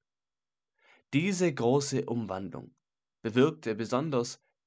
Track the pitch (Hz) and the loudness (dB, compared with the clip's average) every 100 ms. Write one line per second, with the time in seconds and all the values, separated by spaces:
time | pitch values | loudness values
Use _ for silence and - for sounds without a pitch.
0 | _ _ _ _ _ _ _ _ _ _ | _ _ _ _ _ _ _ _ _ _
1 | _ 139 185 180 180 135 117 139 135 135 | _ 0 2 2 0 2 2 2 2 -2
2 | - 120 101 95 95 76 65 _ _ _ | -2 -4 -4 -6 -8 -12 -14 _ _ _
3 | _ _ 113 117 147 156 117 107 110 127 | _ _ -2 4 4 2 -6 -4 -2 -2
4 | 160 131 123 - _ _ | 0 -2 -2 -8 _ _